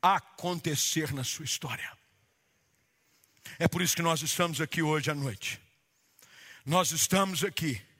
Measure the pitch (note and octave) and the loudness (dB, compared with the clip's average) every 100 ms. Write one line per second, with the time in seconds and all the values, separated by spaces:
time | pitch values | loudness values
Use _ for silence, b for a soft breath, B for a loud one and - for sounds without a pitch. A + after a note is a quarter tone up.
0 | F#3 F#3+ - - F3 F3 E3 D3 - - | 6 4 0 -6 -4 -2 -2 0 0 0
1 | D3+ C#3+ B2+ - D3+ - C#3+ A#2 - - | -2 -4 -4 -6 -6 -6 -6 -8 -8 -12
2 | _ _ _ _ _ _ _ _ _ _ | _ _ _ _ _ _ _ _ _ _
3 | _ _ _ _ B B E3+ E3+ F3+ - | _ _ _ _ B B 0 2 0 2
4 | E3+ D#3+ C#3+ - F3 C#3+ D3+ - D#3 D#3 | 2 2 0 0 0 0 -2 0 2 2
5 | C#3+ D3 C#3 G2+ - - - _ _ _ | 0 -2 -4 -6 -8 -10 -14 _ _ _
6 | _ _ B B B B - E3+ F3 D#3 | _ _ B B B B 0 2 2 2
7 | - F#3+ G3 F3 F#3 - D#3+ A2+ - _ | 4 4 4 0 -2 -2 -2 -4 -8 _